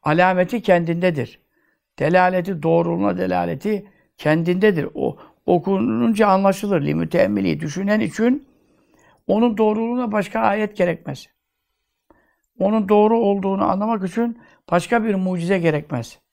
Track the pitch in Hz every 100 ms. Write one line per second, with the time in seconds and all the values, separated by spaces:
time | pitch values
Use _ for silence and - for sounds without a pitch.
0 | - 156 180 180 180 240 202 175 170 170
1 | 185 151 113 - _ _ _ _ _ -
2 | 143 180 185 185 175 180 160 165 170 170
3 | 202 185 185 180 175 143 208 101 196 _
4 | _ _ 151 160 165 180 214 170 - -
5 | 135 - - _ - 175 180 190 226 220
6 | 240 208 214 190 196 190 208 190 143 156
7 | 165 170 120 104 180 151 160 147 196 214
8 | 214 - 226 269 - _ _ _ _ _
9 | _ _ - 202 240 208 214 214 226 247
10 | 240 208 190 226 220 202 214 214 175 165
11 | - 135 - _ _ _ _ _ _ _
12 | _ _ _ _ _ _ 190 220 196 208
13 | 214 226 208 202 190 196 202 190 214 226
14 | 185 226 233 233 - _ - 175 170 233
15 | 220 196 185 185 170 190 165 151 151 139
16 | 113 - _